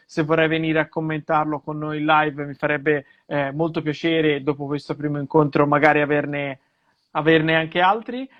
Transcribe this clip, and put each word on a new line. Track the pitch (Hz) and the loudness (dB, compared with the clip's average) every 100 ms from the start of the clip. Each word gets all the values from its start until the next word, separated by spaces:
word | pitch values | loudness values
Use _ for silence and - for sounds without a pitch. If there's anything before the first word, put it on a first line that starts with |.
| _ | _
se | - | -4
vorrai | 151 160 160 | 0 2 2
venire | 160 160 156 | 2 0 0
a | 151 | -2
commentarlo | - 160 156 151 156 151 147 | -4 -4 -4 -2 0 0 -4
con | 156 151 | -8 -8
noi | 151 151 | -6 -4
in | 151 | 2
live, | 156 151 139 143 | 2 2 -2 -10
mi | |
farebbe, | 139 147 147 143 147 - _ - | -4 -2 0 0 0 -2 _ -6
eh, | 147 139 | -4 -2
molto | 143 165 165 | -2 -2 -2
piacere | 151 143 170 165 156 143 | -4 -2 0 2 2 0
dopo | 135 139 139 | -2 -4 -4
questo | 143 - 151 | -6 -8 -6
primo | 147 147 | -6 -4
incontro | 139 160 147 151 147 | 0 2 4 2 2
magari | 147 151 147 | 4 4 4
averne, | 143 147 143 143 139 131 _ _ _ _ _ | 2 0 -2 -4 -6 -10 _ _ _ _ _
averne | 156 151 160 160 160 | -2 4 4 4 0
anche | 160 180 | 0 2
altri. | 185 220 226 247 262 _ | 2 2 -4 -10 -10 _